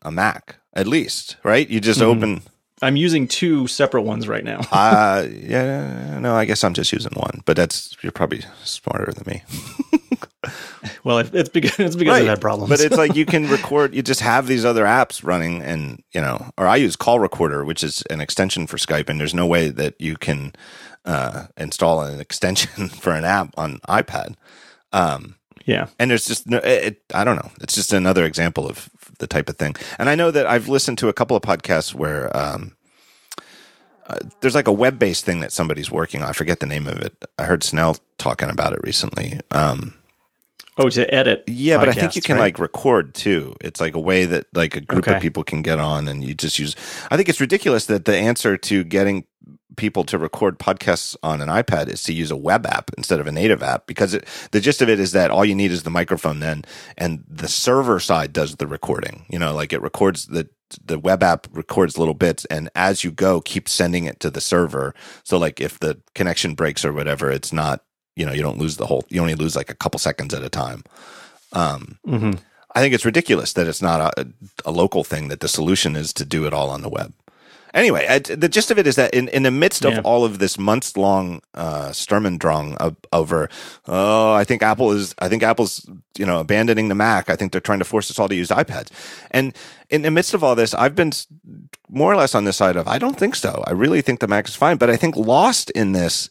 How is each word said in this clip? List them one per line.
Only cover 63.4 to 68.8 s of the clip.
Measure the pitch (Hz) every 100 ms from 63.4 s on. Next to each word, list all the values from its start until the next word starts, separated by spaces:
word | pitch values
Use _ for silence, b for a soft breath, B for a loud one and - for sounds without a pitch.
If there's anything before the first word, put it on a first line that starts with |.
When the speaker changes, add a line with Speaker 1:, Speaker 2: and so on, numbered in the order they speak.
| - 95 -
Speaker 1:
sending | - 87 87
it | 82 -
to | 82
the | 69
server. | - 87 82 67 67 - B B
So, | - 90
like, | 80 -
if | 67 -
the | 78 73 _ -
connection | 90 82 87
breaks | 76 80 71
or | 78
whatever, | 73 73 71 73
it's | 69 -
not, | 80 76 67 _ _ _ -
you | 78
know, |
you | 69
don't | 76 52
lose | 80
the | 73